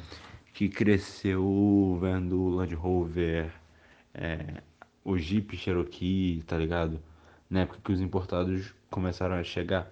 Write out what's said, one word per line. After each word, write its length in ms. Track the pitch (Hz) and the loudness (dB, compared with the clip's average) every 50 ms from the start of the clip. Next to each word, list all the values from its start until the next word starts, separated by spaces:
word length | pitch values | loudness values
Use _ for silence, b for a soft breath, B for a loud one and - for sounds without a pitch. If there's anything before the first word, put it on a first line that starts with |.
| B B B B B B B B B B - | B B B B B B B B B B -4
que 140 | - 104 95 | 0 0 0
cresceu 1300 | - - 110 104 104 98 - - - - - 101 95 95 92 98 98 98 101 104 101 101 98 95 90 87 | 2 2 4 6 6 4 2 -2 -8 -4 -2 0 0 2 2 2 4 4 6 6 6 6 6 4 4 2
vendo 400 | 90 95 92 92 90 90 92 92 | 2 0 0 0 0 0 0 2
o 80 | 92 92 | 2 2
Land 260 | 90 90 92 85 85 | 2 2 0 -2 -2
Rover, 760 | 80 82 90 92 90 87 85 80 87 85 82 82 82 80 82 - - - b b b b b b b b b - | -2 0 0 2 2 2 0 0 0 0 0 0 0 -2 -4 -6 -12 -18 b b b b b b b b b -10
é, 480 | - - 82 82 82 78 73 76 - - - _ _ - - _ _ - | -8 -6 -6 -6 -6 -8 -8 -10 -12 -14 -18 _ _ -20 -20 _ _ -4
o 140 | 98 95 92 | -2 -2 -2
Jeep 380 | 80 78 98 107 101 - - | 0 0 0 -2 -2 -2 -6
Cherokee, 880 | 90 - 98 90 87 85 - - - 90 92 95 95 95 90 85 82 80 | -6 -4 -2 0 0 0 -2 -4 -4 -2 0 0 2 2 0 0 -2 -4
tá 120 | - 85 82 | -4 -2 -2
ligado? 420 | 80 80 87 85 82 80 80 78 76 b b b b b b b b b | 0 0 0 0 0 0 -2 -6 -8 b b b b b b b b b
Na 120 | 92 95 | 0 0
época 180 | 92 - - - - | 0 0 -2 -6 -4
que 80 | - | -2
os 100 | 101 92 | 0 0
importados 720 | 95 92 92 95 92 - 92 90 90 92 92 95 95 98 - - _ _ | 0 0 -2 -2 -2 -2 -2 -2 0 0 -2 -2 -4 -8 -12 -20 _ _
começaram 460 | - 101 90 90 87 - 92 90 92 | -6 -4 -2 -2 -2 -2 -2 -2 -2
a 80 | 87 85 | -2 -4
chegar, 460 | - - 92 87 85 98 92 90 - | -4 -4 -4 -2 0 0 -2 -2 -4